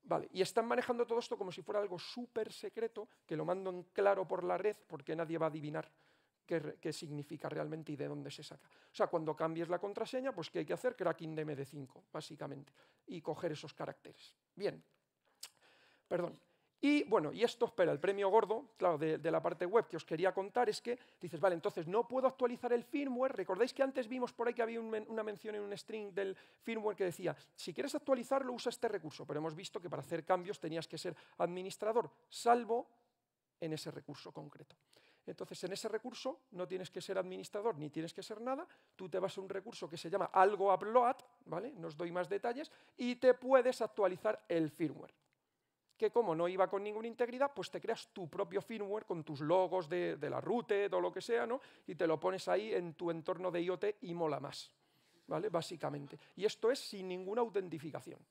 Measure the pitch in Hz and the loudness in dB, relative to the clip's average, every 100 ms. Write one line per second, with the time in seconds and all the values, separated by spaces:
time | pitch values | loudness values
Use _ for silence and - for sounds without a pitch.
0 | - 165 - 185 185 - 226 240 240 240 | 0 -2 -2 -2 2 2 2 0 0 -2
1 | 233 233 240 233 190 170 165 208 202 175 | 0 0 -2 -6 -6 -8 -2 -2 -2 -6
2 | - - 247 - 214 - 202 - 220 - | -10 -10 -6 -6 -6 -8 -10 -6 -6 -6
3 | 208 _ - 156 156 185 185 180 175 - | -14 _ -6 -4 0 0 -2 -6 -4 4
4 | 202 196 170 185 180 180 202 208 _ 156 | 6 6 2 -2 0 2 0 -2 _ -12
5 | 139 160 160 165 160 151 147 156 - _ | -6 -4 -2 0 0 0 -4 -6 -8 _
6 | _ _ _ _ - 165 151 - 165 151 | _ _ _ _ -2 -2 -2 -6 -6 -6
7 | 160 147 143 147 147 151 151 160 156 143 | -8 -8 -8 -8 -6 -4 -4 -6 -8 -6
8 | 143 147 139 143 147 151 _ - - - | -6 -6 -10 -12 -14 -18 _ -20 -20 0
9 | 190 175 156 151 160 160 165 175 202 202 | 2 2 0 0 0 0 -2 -2 -2 -4
10 | 220 254 262 190 156 175 156 - 254 247 | -4 -2 -2 -4 -4 -4 -2 -2 -2 0
11 | 175 160 160 156 151 139 139 147 131 - | -2 -2 -4 -4 -4 -6 -8 -10 -14 -16
12 | _ 151 - 147 - 139 143 _ _ _ | _ -12 -10 -10 -10 -10 -14 _ _ _
13 | - 180 165 151 170 151 151 - 143 - | -14 -8 -6 -2 -2 -4 -10 -10 -10 -10
14 | - - - _ _ - 196 - _ _ | -18 -20 -20 _ _ -4 -4 -4 _ _
15 | _ _ _ _ - _ _ _ _ _ | _ _ _ _ -20 _ _ _ _ _
16 | _ 175 170 - _ _ _ _ 285 294 | _ -2 -2 -8 _ _ _ _ 4 4
17 | - 208 151 165 233 - 226 - 165 143 | 6 4 4 2 0 2 0 4 4 4
18 | 180 202 196 214 196 220 277 _ 185 151 | 2 2 6 6 4 -2 -4 _ 2 4
19 | 156 151 160 160 165 170 180 226 - 165 | 2 2 2 2 2 -2 4 4 4 -6
20 | - 160 185 185 196 240 226 208 - 240 | -4 2 2 2 0 2 2 2 -4 -6
21 | - _ 175 160 185 170 208 196 160 208 | -8 _ -10 2 4 4 0 -2 2 2
22 | 240 262 254 - 247 247 247 240 - 285 | 2 2 2 4 0 0 2 2 2 -2
23 | 277 247 262 247 175 185 247 - 269 269 | 0 0 0 0 -2 2 2 4 2 2
24 | 226 254 247 - 233 240 226 233 226 220 | -2 -2 -4 0 -2 2 -2 -2 -4 -4
25 | 214 220 214 208 220 208 202 202 - 214 | -4 -4 -4 -6 -8 -6 -6 -8 -8 -8
26 | 202 185 196 185 - _ - 220 214 196 | -6 -4 -4 -6 -14 _ -4 -2 -2 0
27 | 185 165 175 143 - - - 156 277 302 | 0 0 -4 -4 -12 -12 -10 -4 -2 -2
28 | - 254 233 269 262 240 247 - 233 208 | 2 2 4 0 0 -2 -4 -2 -2 -2
29 | 156 - 147 147 160 156 190 214 175 143 | -6 -10 -4 -2 -2 -4 -8 -8 -6 -8
30 | 143 170 160 185 180 202 165 165 156 160 | -4 -4 2 2 2 -6 -4 -4 -6 -6
31 | 180 156 - - 175 180 185 - 208 226 | -6 -8 -18 -2 0 0 -6 -2 2 2
32 | 160 _ _ - 233 240 214 233 311 _ | 0 _ _ 0 6 6 6 -2 -2 _
33 | _ _ _ _ _ _ 165 156 165 147 | _ _ _ _ _ _ -4 -4 -6 -10
34 | 147 143 - 160 151 - 143 - _ - | -12 -12 -12 -12 -14 -16 -20 -20 _ -20
35 | _ _ - 165 - 175 180 190 220 208 | _ _ -14 -10 -10 -6 -6 -4 -2 -4
36 | 247 226 262 330 _ 175 180 185 180 185 | -4 -6 -6 -6 _ -8 -4 -4 -6 -8
37 | 170 190 185 185 180 208 220 156 147 156 | -2 0 0 -4 -6 -2 -2 -2 -4 -4
38 | 165 - 185 214 240 269 359 - _ - | -6 -8 -10 -6 -4 -4 -6 -16 _ -14
39 | 185 185 185 - 190 190 196 - 165 170 | -4 -2 -2 -4 -6 -8 -8 -10 -8 -8
40 | 170 196 175 190 190 202 196 185 208 240 | -4 0 4 8 8 8 4 4 6 6
41 | 240 247 - _ - 160 240 247 165 151 | 4 0 -8 _ -8 -6 -6 -10 -12 -6
42 | 175 175 175 202 240 240 320 - - - | -4 -2 -2 -2 -2 -4 -10 -16 -20 -4
43 | 247 247 254 247 254 269 247 247 214 - | -4 6 6 6 6 6 6 0 -2 2
44 | 190 185 214 214 _ 170 156 - 156 135 | 2 2 -2 -2 _ 2 2 0 -4 -4
45 | - _ _ _ _ _ _ _ _ _ | -16 _ _ _ _ _ _ _ _ _
46 | 214 233 220 160 175 185 185 196 208 214 | 2 4 4 2 2 4 2 2 -2 -6
47 | 226 226 240 247 277 240 170 170 202 226 | -8 -2 -2 2 0 0 -6 -6 -4 -4
48 | - - 165 180 190 190 - 226 202 208 | -6 -10 -8 -4 -2 -4 -4 -8 -4 -6
49 | - 175 151 143 147 185 185 185 151 175 | -4 -6 -6 -4 4 4 6 2 0 0
50 | 175 156 143 131 147 233 - 202 202 185 | 0 -2 -2 -2 0 -2 2 2 4 2
51 | 175 185 208 233 233 254 - - - 170 | 0 -2 0 0 2 -2 -6 -18 -12 0
52 | 170 160 180 185 185 180 220 196 175 151 | 2 4 2 0 2 2 2 -2 -2 -4
53 | 175 165 156 185 180 170 175 180 208 - | -2 -2 -2 -2 0 0 0 0 0 -2
54 | 190 170 160 139 139 - - _ _ _ | -6 -2 0 0 -4 -10 -14 _ _ _
55 | _ _ - 156 208 170 160 170 143 143 | _ _ -4 -2 2 0 -2 -4 -4 -4
56 | 143 160 - - 208 - 226 277 - 202 | -10 -14 -18 -2 -2 2 2 2 -2 -8
57 | 185 180 185 220 240 196 185 160 160 135 | -6 -6 -2 0 0 0 -4 -8 -8 -10
58 | - 139 - | -12 -18 -20